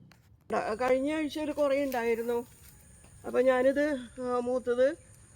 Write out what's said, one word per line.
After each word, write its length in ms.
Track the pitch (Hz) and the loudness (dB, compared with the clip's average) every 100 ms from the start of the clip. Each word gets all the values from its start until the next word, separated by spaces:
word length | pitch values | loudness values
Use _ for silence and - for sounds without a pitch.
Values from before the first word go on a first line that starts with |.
| - - _ _ _ 214 - 214 | -20 -20 _ _ _ -4 -4 -2
കഴിഞ്ഞ 300 | 254 262 277 311 | 2 2 2 -2
ആഴ്ചയിൽ 340 | 302 311 302 294 | -4 -4 -6 0
കുറേ 180 | 294 277 285 | 0 2 0
ഉണ്ടായിരുന്നു. 500 | 247 233 226 233 240 240 - - - - - - - - | -2 0 0 -2 -4 -6 -18 -20 -20 -20 -20 -20 -16 -4
അപ്പോൾ 160 | 240 254 | 2 4
ഞാനിത്, 340 | 254 262 277 294 269 240 - | 4 4 2 0 -2 -6 -10
ആ, 160 | 247 247 240 | -4 -2 -2
മൂത്തത്, 400 | 254 247 240 262 339 - - - | -4 -2 2 2 0 -14 -20 -20